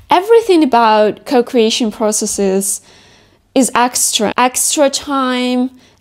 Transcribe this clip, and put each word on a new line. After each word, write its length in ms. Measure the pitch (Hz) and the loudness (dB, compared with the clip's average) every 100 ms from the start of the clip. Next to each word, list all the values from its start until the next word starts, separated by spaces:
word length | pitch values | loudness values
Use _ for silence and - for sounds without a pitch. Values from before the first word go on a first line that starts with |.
| - | -2
everything 520 | 339 403 466 440 349 | 0 4 2 4 2
about 640 | 285 240 226 214 214 - | 4 2 2 2 2 -2
co-creation 680 | - 254 240 254 220 - 226 | -2 -2 0 0 0 0 -4
processes 920 | - 214 214 214 - 196 190 196 - - - _ _ _ _ _ | -2 -2 -2 -4 -2 -2 -2 -2 -6 -12 -20 _ _ _ _ _
is 160 | 269 240 | -2 0
extra. 600 | 226 247 - - - 202 - | 0 0 -2 -4 -2 -2 0
Extra 540 | 254 254 - 311 277 | -2 -2 -2 0 0
time, 800 | 277 - 269 254 247 247 247 254 - _ _ | -2 -4 -4 -2 -2 -2 -2 -4 -8 _ _